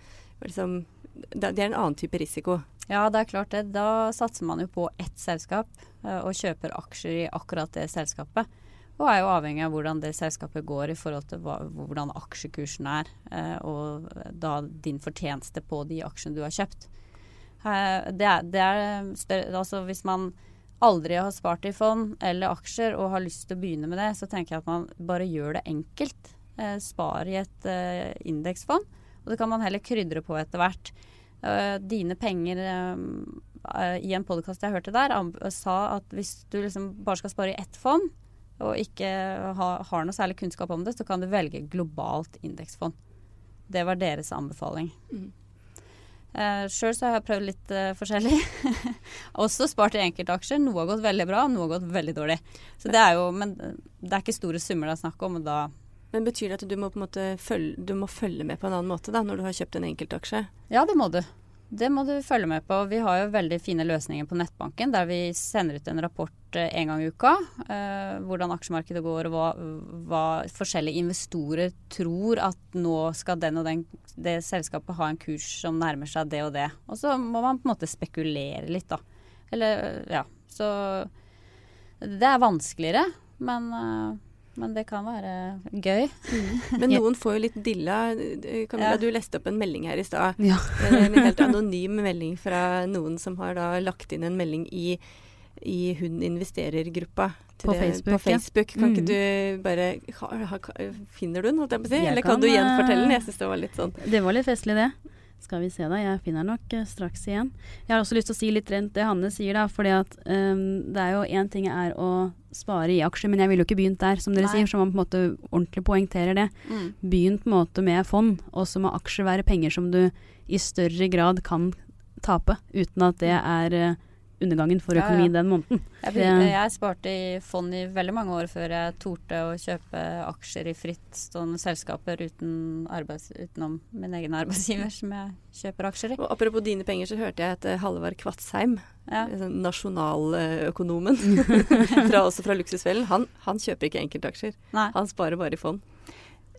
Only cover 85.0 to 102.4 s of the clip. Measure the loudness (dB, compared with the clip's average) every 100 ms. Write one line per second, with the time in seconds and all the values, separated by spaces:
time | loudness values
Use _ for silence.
85 | -6 -8 -6 -6 -6 -8 -8 -4 2 2
86 | 2 -2 -4 -2 0 -2 -2 2 6 6
87 | 6 2 2 2 0 -2 -2 -2 0 0
88 | 0 -2 -4 -6 -6 -4 -4 0 2 4
89 | 2 0 -4 -6 -2 -2 -2 -2 -4 -4
90 | -2 0 0 4 4 4 2 2 6 8
91 | 10 8 8 8 6 6 2 0 0 0
92 | 0 0 -2 -4 -2 0 2 0 0 -2
93 | -2 -4 -6 -6 -4 -2 -2 0 -2 -4
94 | -8 -4 -2 -2 -2 -2 -6 -4 -2 -4
95 | -6 -20 -20 -20 -20 -12 -6 -2 -2 -2
96 | -4 -2 -2 -4 -4 -4 -2 -2 -2 -6
97 | -6 -2 -2 -2 -18 -4 0 2 2 0
98 | 2 2 4 2 2 0 0 4 4 6
99 | 4 4 4 2 0 -2 0 2 0 -2
100 | -10 -12 -8 -6 -6 -8 -10 -8 -8 -8
101 | -14 -8 -4 0 2 2 2 -2 2 2
102 | 4 4 4 6